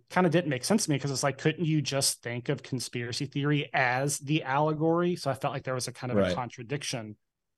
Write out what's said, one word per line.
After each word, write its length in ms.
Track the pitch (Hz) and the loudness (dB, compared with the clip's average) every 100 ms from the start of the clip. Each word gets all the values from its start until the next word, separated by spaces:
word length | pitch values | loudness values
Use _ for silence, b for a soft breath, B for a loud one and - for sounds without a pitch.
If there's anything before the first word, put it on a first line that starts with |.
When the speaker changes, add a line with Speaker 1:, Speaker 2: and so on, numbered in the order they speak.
| _ | _
Speaker 1:
kinda 200 | - 180 | 4 6
didn't 200 | 156 175 | 4 2
make 140 | 127 | -2
sense 220 | - 208 - | 2 2 2
to 60 | |
me 80 | 139 | 0
'cause 100 | 143 | 0
it's 120 | 131 | 0
like, 140 | 143 135 | 0 2
couldn't 260 | 160 156 165 | 0 2 2
you 160 | 156 | 2
just 400 | 127 139 135 - | 2 0 0 -2
think 280 | 120 120 120 | -6 -6 -2
of 120 | 139 | -4
conspiracy 640 | - 127 117 123 120 117 139 | -4 -6 -4 -6 -6 -4 -4
theory 440 | 147 139 147 143 | 0 2 2 2
as 460 | - 127 127 143 147 | 2 2 2 0 -2
the 240 | 139 156 | 0 0
allegory? 720 | 131 139 151 151 160 165 175 175 | 2 0 2 2 2 2 2 0
So 160 | 139 | -2
I 20 | |
felt 200 | 127 143 | -2 -2
like 100 | 139 | -4
there 100 | 131 | -4
was 140 | 131 120 | -4 -6
a 40 | |
kind 200 | 120 123 | -6 -2
of 60 | 110 | 2
Speaker 2:
Right. 140 | 95 | 2
Speaker 1:
a 40 | 90 | 0
contradiction 840 | 123 - 113 147 - 123 110 107 _ _ _ | -4 -10 -8 -6 -4 -6 -8 -14 _ _ _